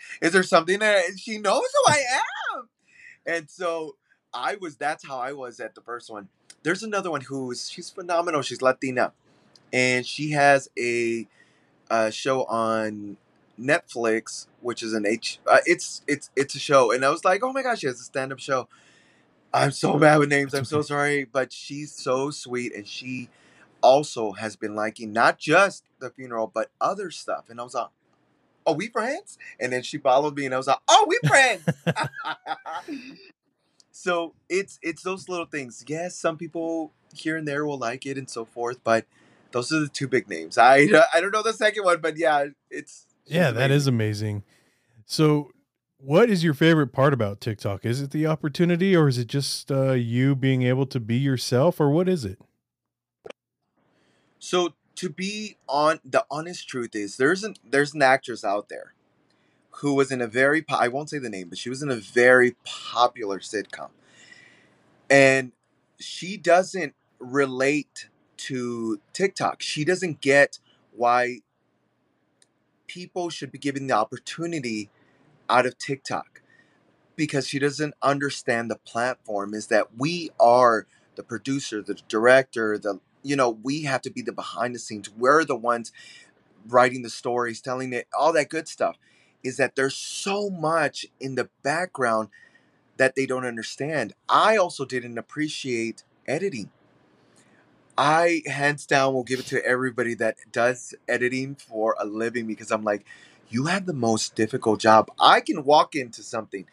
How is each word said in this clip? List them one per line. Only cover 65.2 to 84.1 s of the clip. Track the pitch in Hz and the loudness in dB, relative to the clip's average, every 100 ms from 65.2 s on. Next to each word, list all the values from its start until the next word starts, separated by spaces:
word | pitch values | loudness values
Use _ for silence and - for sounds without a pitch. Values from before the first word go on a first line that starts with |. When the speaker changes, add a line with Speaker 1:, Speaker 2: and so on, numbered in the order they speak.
| 135 135 127 _ _ _ _ _ | 8 4 -2 _ _ _ _ _
Speaker 1:
she | - - 170 208 | -16 -12 -10 -4
doesn't | 170 175 185 190 147 - _ _ | 4 4 4 -6 -8 -10 _ _
relate | 127 135 139 127 135 147 - - - _ _ - | -4 0 0 0 0 0 -6 -16 -20 _ _ -16
to | - 127 120 120 113 104 _ | -8 -6 -6 -6 -6 -6 _
TikTok. | - 185 - 107 - | -4 -4 -2 -4 -4
She | - 151 | -8 -2
doesn't | 151 180 180 - | -2 -2 -4 -2
get | 135 139 139 - _ _ _ | 4 6 4 2 _ _ _
why | 107 120 123 123 123 _ _ _ _ _ _ _ _ _ _ _ _ _ _ - | -2 2 2 0 -6 _ _ _ _ _ _ _ _ _ _ _ _ _ _ -20
people | 180 180 185 175 | -16 -10 -6 -6
should | 156 139 | -8 -12
be | 135 | -6
given | 143 135 135 | -6 -4 0
the | |
opportunity | 110 113 120 - - 170 165 123 107 101 _ _ _ _ _ - | 0 0 -6 -14 -10 -6 -6 -6 -6 -8 _ _ _ _ _ 2
out | 120 | 4
of | 123 - | 4 -4
TikTok, | - 139 - 87 - - _ _ _ _ _ _ _ | -8 -8 -6 -8 -8 -20 _ _ _ _ _ _ _
because | - 147 143 131 | -6 -2 -2 -4
she | 139 | -2
doesn't | 143 131 151 - | -2 -2 -6 -2
understand | 135 139 143 - - 117 117 | 0 0 -4 -6 -2 -2 -2
the | 107 - | -8 -6
platform, | 117 123 123 - 101 101 | -4 -4 -4 -8 -6 -6
is | 107 - | -8 0
that | 107 - 113 | 0 0 -4
we | 147 175 160 - | -4 -4 -6 4
are | 117 123 120 110 - _ _ | 6 8 6 4 -2 _ _
the | - | -18
producer, | - 110 135 139 - 107 | -10 -8 -4 -4 -4 -8
the | 101 95 _ | -8 -10 _
director, | 110 120 131 - 117 110 104 | 2 6 6 4 -4 -4 -4
the, | 104 98 _ _ | -6 -8 _ _
you | 139 139 | -4 0
know, | 123 110 | 0 0
we | 123 151 | -6 -4
have | 147 131 | -2 -2
to | 131 | -4